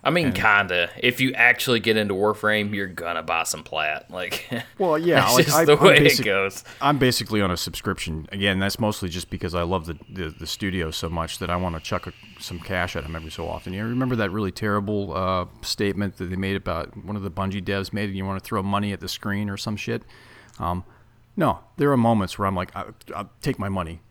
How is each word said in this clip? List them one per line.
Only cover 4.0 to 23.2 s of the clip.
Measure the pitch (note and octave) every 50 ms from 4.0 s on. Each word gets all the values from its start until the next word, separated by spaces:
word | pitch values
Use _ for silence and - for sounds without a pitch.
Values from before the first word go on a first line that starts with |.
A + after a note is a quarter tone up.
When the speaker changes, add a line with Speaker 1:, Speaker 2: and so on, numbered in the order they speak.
| - -
Speaker 1:
Like, | F2 F#2 F2+ F2+ - - - - B2+ A#2 - -
<laughs> | - -
Speaker 2:
Well, | G3+ F3 D#3 D#3
yeah, | E3 F3 D#3+ C3+
Speaker 1:
that's | F#2+ G2 -
Speaker 2:
like, | - E3+
Speaker 1:
just | D3+ D3 D3+
Speaker 2:
I, | E3+
Speaker 1:
the | D3 D3 D3
Speaker 2:
I'm | D3
Speaker 1:
way | F#3+ D3+ D3
Speaker 2:
basic-, | D3 D#3 C#3 - B2+
Speaker 1:
it | G#2+
goes. | G2 G2 G2 G2 - - - - - -
Speaker 2:
I'm | B2+ C#3 D3+ C3+
basically | C#3 B2+ B2 - A2+ G2 G#2+ G#2+
on | G2+ F#2
a | F2+ E2+
subscription. | - - - - - A2 F#2+ - - F2 D#2 D#2+ D2+ -
Again, | - G2 G2 G2+ F#2+ F#2
that's | G2 G2 - -
mostly | A#2 G#2+ G2+ - - F2+
just | D#2+ F2+ - -
because | - F2+ - F2 D#2+
I | F2+
love | E2+ E2+ F#2+ F#2 D#2
the, | E2 E2 - - -
the, | - F#2+ F2+ D#2
the | D#2 - F2 E2
studio | - - G#2+ G2 F#2 F#2 E2 D#2+
so | E2 - - E2
much | D#2+ E2 E2 E2 - -
that | F#2+ E2
I | F2
wanna | F2+ F#2 F2+ E2 D#2+
chuck | - - G#2 F#2 - F#2
a, | - - - - - -
some | - - F#2 F2
cash | E2 - F#2+ F2+ F2 F2+ -
at | E2+ C#2+
'em | D2+ D#2+
every | E2 D#2+ D#2
so | - - E2 D#2+
often. | D#2 D#2+ - F#2 F2+
You | G2 A2
remember | A2+ A#2+ B2 C3 B2+ B2+
that | A2+ G#2+ G2
really | F2 G#2+ G#2+ F#2+
terrible, | F#2 - A2 A2 G2+ G#2 G2+ G2+ G#2+ G2+ G2+ F2+ C#2+
uh, | E2+ F#2 F#2 F#2+ F#2 F2+ - - -
statement | - - - - G#2+ G2+ F#2+ F2+ G2+ G2 - -
that | F#2 F2+
they | F#2
made | F#2 F#2+ G2 G2
about, | G2 - - E2+ E2 D#2 - - A2+ -
one | F2+ G#2
of | G#2
the | F#2+ G2
Bungie | D#2+ - G2 F#2+ F#2 G2+ F2+
devs | F#2+ G2 G2 F#2+ - -
made, | G2+ G2+ G2+
"You | F#2+ F#2+ F#2+
wanna | F#2+ G2 F#2
throw | - - A#2 G#2 F#2+
money | G2 G2 G2+ G#2 G#2 G2+
at | F2+
the | - F#2
screen | - - - A2 G2+ G2+ G#2 G2+
or | G2 G2
some | - A#2 G#2+ G2+
shit?" | - - A#2 A#2 - - - - - - - - - - - -
Um, | - E2+ F2 F2+ - - - _ _ _ _ _ _ _ _ -
no, | E3+ C3 F#2+ - - _ _ -
there | D3 C#3+
are | C#3 B2+
moments | A2+ A#2 A#2 A2 F#2+ F2+ - -
where | G2+ G2
I'm | G2
like, | F2+ F#2 - -
"I, | F#2+ - - A#2 _ - - -
I'll | E2+